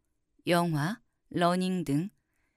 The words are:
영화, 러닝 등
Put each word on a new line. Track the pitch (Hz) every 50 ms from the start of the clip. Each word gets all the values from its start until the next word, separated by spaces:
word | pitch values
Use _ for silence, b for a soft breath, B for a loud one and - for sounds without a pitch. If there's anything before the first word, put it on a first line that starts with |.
| _ _ _ _ _ _ _ _ _
영화, | 151 175 175 175 175 156 143 143 170 226 - _ _ _ _ _ _
러닝 | - 175 175 170 180 185 185 185 185 185 160
등 | 143 139 147 175 208 - _ _ _ _ _ _ _ _